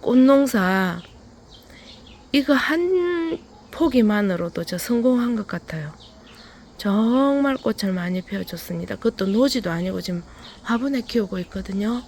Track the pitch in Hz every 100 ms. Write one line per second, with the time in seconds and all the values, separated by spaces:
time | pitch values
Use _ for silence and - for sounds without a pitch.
0 | - 247 262 277 277 240 185 190 185 170
1 | - - - - - - - - - -
2 | - - - 277 269 277 - 311 349 370
3 | 349 349 330 - - - - - 320 254
4 | 214 208 202 175 170 165 170 180 - 240
5 | 240 247 240 233 208 175 - 160 151 151
6 | - - - - - - - - 208 202
7 | 226 247 277 277 277 262 - 214 196 185
8 | 175 180 180 196 180 170 - 170 180 196
9 | 226 - 190 202 269 262 190 165 180 190
10 | 180 175 170 - - - - 233 269 277
11 | 233 233 196 190 180 196 190 196 208 240